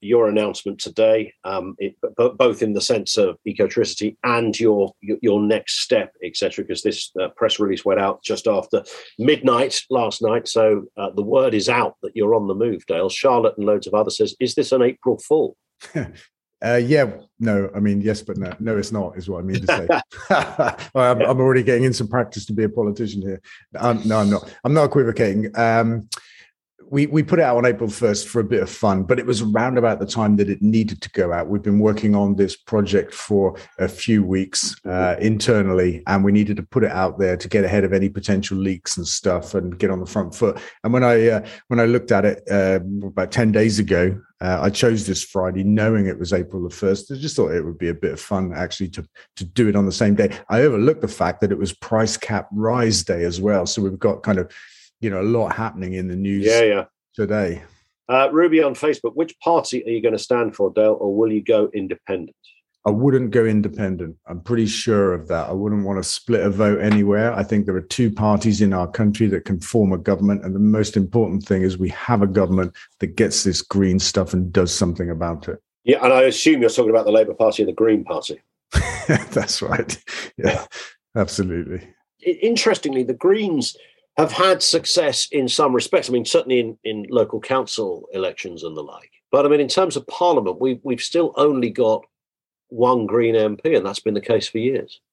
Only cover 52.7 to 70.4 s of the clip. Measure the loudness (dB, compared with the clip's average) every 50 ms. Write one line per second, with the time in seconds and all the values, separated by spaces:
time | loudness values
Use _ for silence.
52.7 | 0 2 2 2 2 0 0 -2 -2 -2 0 -2 -2 0 0 2 2 2 0 0
53.7 | -2 -2 -2 -2 -4 0 -2 -2 -2 0 0 0 0 0 0 -6 -10 -20 -20 -20
54.7 | -20 _ _ _ _ _ -6 -4 -4 -2 -2 0 0 0 0 -2 -2 -4 -4 -6
55.7 | -6 -8 -8 -8 -6 -6 -6 -6 -6 -4 -2 -2 -2 0 2 2 4 4 4 4
56.7 | 2 0 -2 -6 _ _ _ _ _ -6 -4 -2 0 0 0 -2 -4 -6 -10 -18
57.7 | _ _ _ _ _ _ _ 0 2 4 4 4 4 4 4 4 4 4 4 2
58.7 | 0 -2 -2 -2 -2 -2 -4 -6 -2 -2 -4 -4 -6 _ -2 2 2 2 0 0
59.7 | -6 -6 -4 -4 -4 0 0 0 0 0 -2 -2 0 0 0 -2 -2 -2 -2 0
60.7 | 2 4 4 4 4 2 0 -2 0 2 2 2 2 -2 0 2 2 2 2 0
61.7 | -2 -6 -6 -6 -8 -10 _ -8 -8 -8 -8 -10 _ _ _ _ _ _ _ _
62.7 | _ _ _ -2 0 2 2 4 2 2 0 2 2 2 2 4 2 2 0 0
63.7 | -4 -4 -4 -4 -4 -6 -8 -12 -12 _ _ -14 -14 -14 -6 -4 0 0 0 0
64.7 | -2 -4 -2 0 2 4 4 2 0 -2 -4 -4 -4 -4 -4 -4 -4 -4 -2 -2
65.7 | -2 -2 -2 -2 -4 -4 -4 -6 -6 -8 -4 0 0 2 2 0 0 2 2 2
66.7 | 2 2 2 2 2 4 4 2 2 2 2 0 0 -2 -2 0 0 0 0 0
67.7 | -2 -4 -4 -6 -2 0 0 0 0 0 2 2 2 4 2 2 2 4 2 2
68.7 | 2 0 -2 -4 -2 0 0 0 2 2 0 0 0 -2 -2 -4 -6 -6 -6 -2
69.7 | 0 2 2 2 2 0 0 0 0 2 2 2 0 0